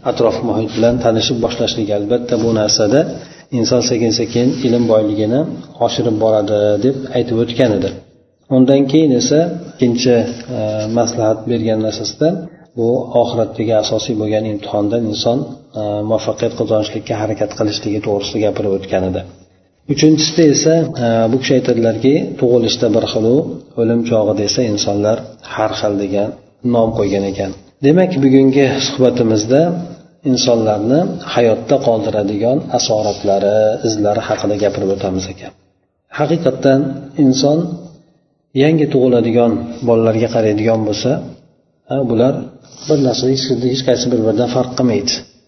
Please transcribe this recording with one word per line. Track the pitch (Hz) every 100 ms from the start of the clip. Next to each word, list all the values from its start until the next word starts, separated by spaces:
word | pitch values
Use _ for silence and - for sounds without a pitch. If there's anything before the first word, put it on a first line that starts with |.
atrof | 135 - 117 110
muhit | 117 104 107
bilan | 113 117 123
tanishib | 117 110 - 123
boshlashligi. | 113 - 117 - 101
Albatta, | 104 104 120 - 117
bu | 117
narsada | 110 104 - 107 135 175 - - - -
inson | 127 110 127
sekin-sekin | 117 120 117 107 113 120 123 -
ilm | 123 117 117
boyligini | 110 104 104 107 127 160 - - -
oshirib | 117 - 120 107
boradi | 110 110 104 104 104 104
deb | 120 135 -
aytib | - 120 113
o'tgan | 117 - 123
edi. | 101 92 - - _ _ _ _
Undan | 131 127 139 135
keyin | 156 156
esa | 123 - 147 175 -
ikkinchi, | - - 123 117 131 120 113 - -
e, | 120 107 107 107
maslahat | 117 117 120 110 110
bergan | 117 117 110 110
narsasida | 107 104 107 - 156 190 170 - -
bu | - 117 127 -
oxiratdagi | 120 117 113 110 - 110
asosiy | 110 104 110 - 110
bo'lgan | 107 107 107
imtihondan | 107 - 104 104 117
inson, | 110 104 120 127 - - -
e, | 107 107 104
muvaffaqiyat | 107 107 - 110 117
qozonishlikka | - 107 110 104 110 -
harakat | 110 107 104 104
qilishligi | - 107 104 110 104
to'g'risida | 107 101 - 113
gapirib | 104 - 101
o'tgan | 98 - 95
edi. | 92 90 - - _ _ _ _ -
Uchinchisida | 135 156 156 - -
esa, | 160 135 160 165 143
e, | 123 117 113 113
bu | 127
kishi | 131
aytadilarki, | 131 123 117 113 110 127 156 -
tug'ilishda | - 127 123 113 - 120
bir | 113 110
xil, | 113 110 131 165 - -
o'lim | - 113 117
chog'ida | 117 113 104 101
esa | 101 -
insonlar | 120 101 - 101 104 117 - -
har | - - 110
xil | 104 107 101
degan | 101 101 104 - _ _
nom | 127 120 113
qo'ygan | 113 101 98 98
ekan. | 92 98 95 - _
Demak, | 139 170 180
bugungi | 143 135 135 135 131 135 -
suhbatimizda | - - 127 120 113 110 107 135 170 - - - - _
insonlarni | 147 123 127 117 107 107 110 143 185 175
hayotda | - - 117 110 - 135
qoldiradigan | - 113 107 107 101 101 113 135 -
asoratlari, | 123 - 107 107 98 101 98 101 104 107 107
izlari | 113 107 104 104
haqida | - 107 101 104
gapirib | 101 98 98
o'tamiz | 98 98 92 92
ekan. | - - _ _ _ _ _ _
Haqiqatdan | - 151 170 165 131 135 135 151 - -
inson | - 139 127 143 156 175 - - - _ _ _ _ _
yangi | 131 143 160 147
tug'iladigan | 135 127 123 113 117 117 107 - -
bolalarga | 120 117 113 110 113
qaraydigan | 117 110 104 107 113
bo'lsa, | 107 101 123 147 - - _ _ _ _ _
ha, | 131
bular | 123 113 127 147 - - - -
bir | - 147
narsa | 135 113 127
hech, | 135 - 117
hech | 123 131
qaysi | 131 120 120
bir-biridan | 120 110 107 120
farq | 127 123
qilmaydi. | - 127 104 101 - - _